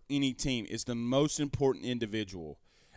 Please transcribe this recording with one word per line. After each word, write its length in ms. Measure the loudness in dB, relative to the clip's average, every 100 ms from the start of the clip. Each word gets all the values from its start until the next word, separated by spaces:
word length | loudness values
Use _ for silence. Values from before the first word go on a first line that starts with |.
| -2
any 240 | 2 2
team 320 | 0 0 0 -2
is 160 | -4
the 120 | -4 -2
most 440 | 2 4 4 2
important 460 | -2 2 2 2 -2
individual. 760 | -2 -2 -2 -4 -8 -12 -14 _ _ _